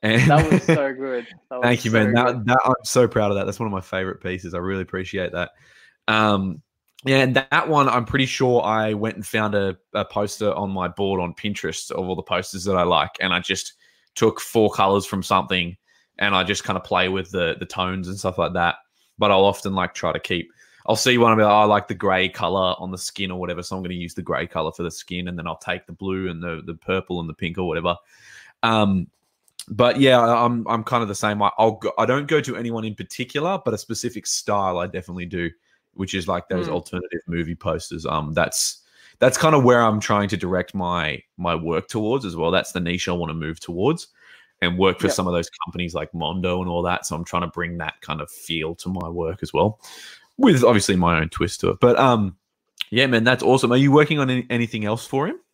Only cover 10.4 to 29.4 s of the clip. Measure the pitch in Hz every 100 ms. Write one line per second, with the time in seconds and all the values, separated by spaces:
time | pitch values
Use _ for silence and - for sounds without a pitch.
10.4 | 107 90 98 95 90 87 101 95 87 -
11.4 | 104 104 - 80 - - 92 92 87 90
12.4 | 95 98 90 92 87 85 78 - 95 90
13.4 | 90 95 - - _ _ _ - 113 -
14.4 | - 117 107 - 98 101 95 98 90 95
15.4 | 95 92 87 90 _ _ _ - 101 98
16.4 | 92 101 - 92 - 92 92 95 92 95
17.4 | 85 - 90 - 92 95 90 98 95 92
18.4 | 87 90 85 - _ _ _ _ 104 95
19.4 | 101 98 101 95 90 - 90 82 - 90
20.4 | - _ _ _ - 110 - 123 117 110
21.4 | 107 104 104 104 - 92 98 92 92 -
22.4 | 85 95 92 - 92 92 - - 95 90
23.4 | 90 87 87 92 90 90 87 - 90 80
24.4 | 85 85 78 - 87 - - 90 90 87
25.4 | 82 80 - 92 _ 85 95 95 92 85
26.4 | 87 82 87 82 - 95 - 90 82 78
27.4 | 87 87 90 80 85 87 _ _ - -
28.4 | - _ 117 110 104 95 85 _ _ _